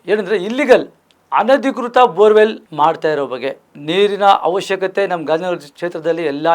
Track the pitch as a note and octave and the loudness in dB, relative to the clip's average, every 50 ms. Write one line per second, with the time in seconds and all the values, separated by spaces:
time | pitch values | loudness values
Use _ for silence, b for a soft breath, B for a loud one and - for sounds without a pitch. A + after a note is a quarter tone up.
0 | _ E3+ G#3 G#3+ G3 F3+ A3 F#3 F3+ G#3+ A#3+ C4+ D4 C4 A#3 F3 - - _ _ | _ -4 -2 -2 -2 -2 -4 -4 -4 -4 -4 0 4 4 4 4 2 -2 _ _
1 | _ _ _ _ _ - - D3 G#3 A#3+ C4+ C#4 G#3+ C4+ C4 C4 A#3+ A#3+ - B3+ | _ _ _ _ _ -2 -2 0 2 2 2 2 2 -2 -4 -4 -6 -2 2 2
2 | B3 A#3+ D#3+ F3+ G#3+ G#3+ G#3+ G#3+ G#3+ A3 A3 - - - D#3 D3 D3+ E3 D#3+ D#3 | 2 4 4 4 4 4 6 4 4 2 0 -6 -14 -10 -2 0 0 0 0 0
3 | - D#3 D3+ C#3+ C#3 B2 B2+ B2 A#2+ C3+ C#3 - _ _ - C#3+ D3 D#3 E3+ G3 | -2 -2 -2 -2 -4 -6 -6 -6 -6 -8 -8 -10 _ _ -20 -12 -8 -4 0 0
4 | G#3 G3+ G3+ F#3+ G3+ G3 G3 - - D#3+ F3 G3 F3+ - F#3+ F3+ F#3+ F#3 F#3+ G3 | 0 0 0 2 4 4 4 4 2 -2 -2 -2 -4 -4 -4 -4 -4 -4 -2 -2
5 | G3 F3+ F3+ E3+ D#3 D3 D#3 E3 F#3 F3+ F3 D#3+ C#3+ - _ - E3+ E3+ F3 E3 | -2 -2 -2 -4 -4 -2 -2 -2 -2 -4 -6 -6 -8 -14 _ -10 -8 -8 -8 -4
6 | D#3 E3+ E3 E3 E3+ D3 C#3+ C#3+ D#3 E3 | -4 -4 -2 -2 -2 -4 -4 -2 -2 0